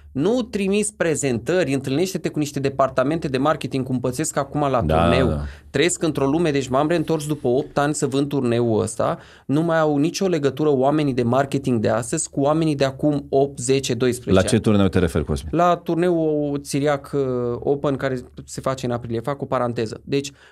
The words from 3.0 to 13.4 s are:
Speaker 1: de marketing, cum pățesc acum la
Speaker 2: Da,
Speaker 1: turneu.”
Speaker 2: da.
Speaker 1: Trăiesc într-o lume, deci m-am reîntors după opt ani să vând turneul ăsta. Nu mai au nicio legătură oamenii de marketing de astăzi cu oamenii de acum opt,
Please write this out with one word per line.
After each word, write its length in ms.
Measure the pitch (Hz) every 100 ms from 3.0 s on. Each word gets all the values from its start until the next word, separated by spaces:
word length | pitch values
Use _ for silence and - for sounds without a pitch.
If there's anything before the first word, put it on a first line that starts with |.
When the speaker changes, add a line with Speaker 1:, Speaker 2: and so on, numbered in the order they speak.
| 131 165 160
Speaker 1:
de 100 | 127
marketing, 480 | 147 156 131 135 131
cum 140 | 127
pățesc 380 | 127 127 156 -
acum 220 | - 147
la 200 | 143 127
Speaker 2:
Da, 200 | 80 80
Speaker 1:
turneu.” 240 | 85 127 127
Speaker 2:
da. 140 | 73 71 - -
Speaker 1:
Trăiesc 340 | 139 170 170
într-o 240 | 165 143 135
lume, 240 | 160 170
deci 160 | 139 120
m-am 200 | 127 151
reîntors 400 | 175 151 160 147
după 200 | 147 127
opt 300 | 127 147 -
ani 180 | 143 151
să 120 | 139
vând 200 | 135 143
turneul 540 | 143 123 117 120 107
ăsta. 360 | 101 - 120 170 - - -
Nu 160 | 139
mai 180 | 165 160
au 180 | 156 143
nicio 300 | 160 - 190
legătură 420 | 165 139 135 151
oamenii 440 | 135 131 151 147
de 100 | 123
marketing 560 | 117 127 139 139 131 120
de 80 | 110
astăzi 400 | 110 123 160 -
cu 100 | -
oamenii 340 | 139 156 160 143
de 100 | 135
acum 400 | 131 151 143 139
opt, 300 | 135